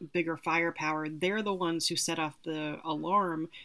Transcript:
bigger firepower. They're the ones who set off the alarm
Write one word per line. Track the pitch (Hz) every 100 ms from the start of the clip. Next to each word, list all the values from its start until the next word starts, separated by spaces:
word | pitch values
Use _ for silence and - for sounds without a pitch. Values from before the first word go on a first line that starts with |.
| 165
bigger | 175 165 160
firepower. | - 165 170 - 156 156 156
They're | 156 180 214
the | 208
ones | 185 175 165 -
who | 165
set | - 165
off | 151 -
the | 165 156 151 147
alarm | 165 151 165 202 180 160 165 -